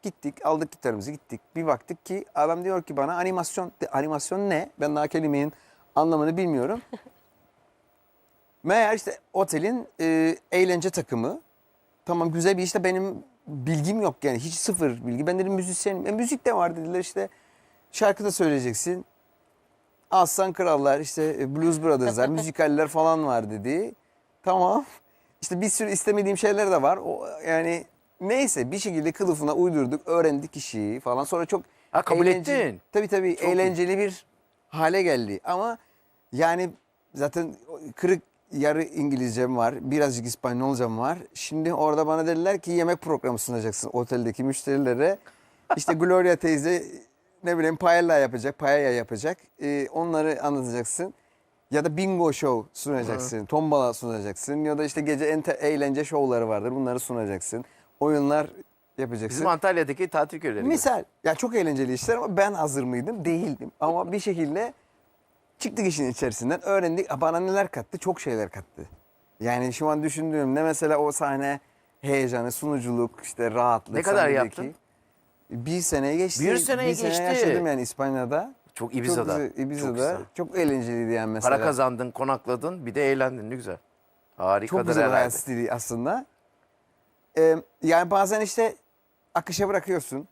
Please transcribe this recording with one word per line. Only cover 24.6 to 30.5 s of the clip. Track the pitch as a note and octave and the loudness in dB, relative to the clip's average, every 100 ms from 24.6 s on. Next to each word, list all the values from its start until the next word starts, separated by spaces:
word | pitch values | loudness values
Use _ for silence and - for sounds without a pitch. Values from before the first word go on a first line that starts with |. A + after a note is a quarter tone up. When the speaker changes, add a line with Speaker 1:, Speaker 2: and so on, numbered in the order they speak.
| F3+ A3 C#4 - _ _ _ _ | 4 2 -2 -16 _ _ _ _
Speaker 1:
İşte | - F3+ | -8 -2
bir | G#3 | 0
sürü | - A3 | 0 0
istemediğim | G3 - G#3 G3 G3 | 0 2 2 2 2
şeyler | G#3+ G#3 G3+ | 2 2 4
de | F3 | 4
var. | C3+ F#3 | 4 2
O, | E3 - - D#3 D#3+ | -2 -6 -8 -8 0
yani | D#3+ E3 E3+ - _ _ _ | 0 0 -2 -6 _ _ _
neyse, | F#3 B3 C#4 - B2 | -2 2 2 0 -2
bir | F#3+ | -2
şekilde | G#3 E3 D3+ | -4 -2 -2
kılıfına | - F#3+ D#3 D3 | 0 0 0 0
uydurduk, | D3+ F3+ D#3 B2 D3 - | 2 2 2 0 -2 0
öğrendik | E3 E3 C#3 D3+ | 4 4 2 -6